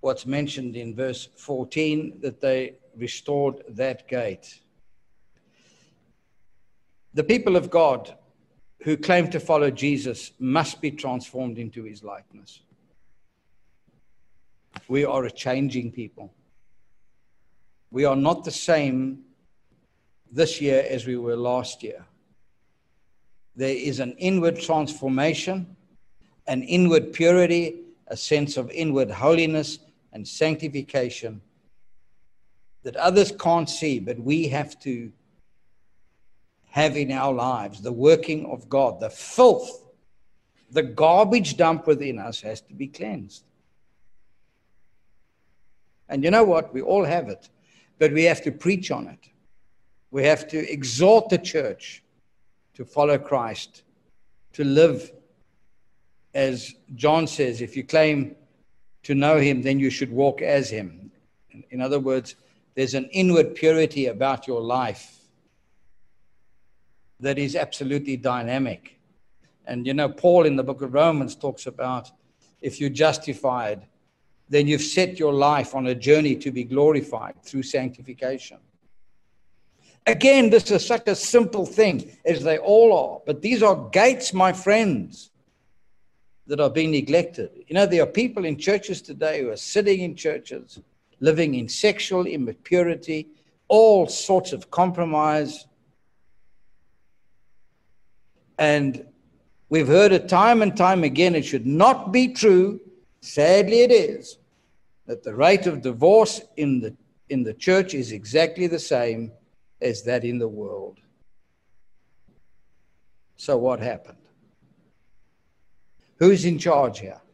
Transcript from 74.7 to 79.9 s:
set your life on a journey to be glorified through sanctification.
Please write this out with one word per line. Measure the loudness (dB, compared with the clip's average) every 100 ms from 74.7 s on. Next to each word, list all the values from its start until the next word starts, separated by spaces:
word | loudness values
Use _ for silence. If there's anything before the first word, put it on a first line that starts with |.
| 0
set | -2 0 -2 0
your | 0
life | 2 2 2 -2 -4
on | -4
a | -4
journey | 4 4 4 -2
to | -4
be | -8
glorified | -4 2 4 2 -2 -10 -12 -16
through | -12 -10
sanctification. | -6 -4 -6 -12 -20 -10 -8 -8 -12 -20 _ _ _ -20 -20 _ _ _ _ _ _ _ _